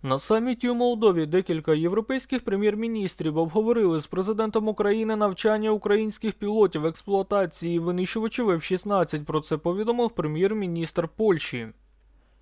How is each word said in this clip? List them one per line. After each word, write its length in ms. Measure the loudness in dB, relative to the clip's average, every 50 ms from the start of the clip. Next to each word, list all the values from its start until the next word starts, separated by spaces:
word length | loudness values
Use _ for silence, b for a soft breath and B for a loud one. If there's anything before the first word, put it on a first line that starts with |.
| 0
На 160 | 0 -2 -2
саміті 500 | 2 2 2 2 2 0 -2 0 0 -2
у 60 | 0
Молдові 520 | 2 2 0 2 4 4 4 4 4 0
декілька 480 | 2 0 0 0 0 -2 -2 2 0 2
європейських 680 | 2 2 0 0 0 -2 -2 -4 -4 -4 -4 -6 -4 -2
прем'єр-міністрів 920 | -2 -2 2 2 2 0 0 -4 -4 -4 -4 -4 -4 -4 -4 -4 -2 0 0
обговорили 600 | -2 0 0 0 2 2 2 4 4 4 2 2
з 60 | -2
президентом 640 | -4 -4 -4 -2 -2 0 0 -2 0 0 0 0 0
України 480 | -2 0 2 2 2 2 0 -2 0
навчання 540 | 0 0 0 0 2 2 2 2 2 2 0
українських 640 | 0 0 2 2 2 2 2 0 -4 -4 -6 -6 -6
пілотів 520 | _ -4 -2 4 4 4 4 4 0 -2
експлуатації 920 | -2 -4 -4 -6 -2 -2 -2 0 0 0 0 0 0 -4 -6 -4 -2 -2 -2
винищувачів 720 | 0 -2 -2 -2 -2 -2 -2 -4 -4 -4 -2 -2 0 2
Ф 120 | 0 0 0
шістнадцять. 640 | -2 -4 -4 -2 0 0 0 2 0 -2 -8 -6
Про 140 | -2 -2 -2
це 160 | 0 0 -4
повідомив 540 | -2 -2 -2 -2 0 0 -2 0 0 0 -2
прем'єр-міністр 1000 | 0 -2 -4 -2 0 0 0 0 0 0 -2 -2 -2 -4 -4 -4 -2 -2 -2 -2
Польщі. 600 | _ 0 2 2 2 2 0 -6 -8 -8 -8 -10 -14 _ _ _ _ _ _ _ _ _ _ _ _ _